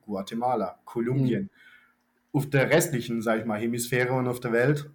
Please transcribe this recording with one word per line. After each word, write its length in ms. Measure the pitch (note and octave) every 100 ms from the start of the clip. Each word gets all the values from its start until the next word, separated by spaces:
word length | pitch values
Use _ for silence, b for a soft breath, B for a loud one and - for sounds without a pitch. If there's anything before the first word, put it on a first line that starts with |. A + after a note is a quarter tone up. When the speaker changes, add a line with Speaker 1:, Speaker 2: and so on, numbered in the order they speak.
Speaker 1:
Guatemala, 800 | - G2 G2 A#2 B2 A#2+ F2+ - -
Kolumbien, 580 | A#2+ A#2 C3 C3 G#2+ G2
Speaker 2:
Mhm. 40 | b b b b b _ _ _
Speaker 1:
auf 160 | C#3+ -
der 220 | C#3 A#2
restlichen, 540 | D#3 - A#2+ A2+ A#2
sag 160 | A2+ A2
ich 60 | A2+
mal, 140 | G#2
Hemisphäre 540 | A#2 A#2 A#2 B2+ B2
und 140 | C3 B2+
auf 120 | B2
der 120 | A#2+
Welt, 400 | A#2 B2+ D3 -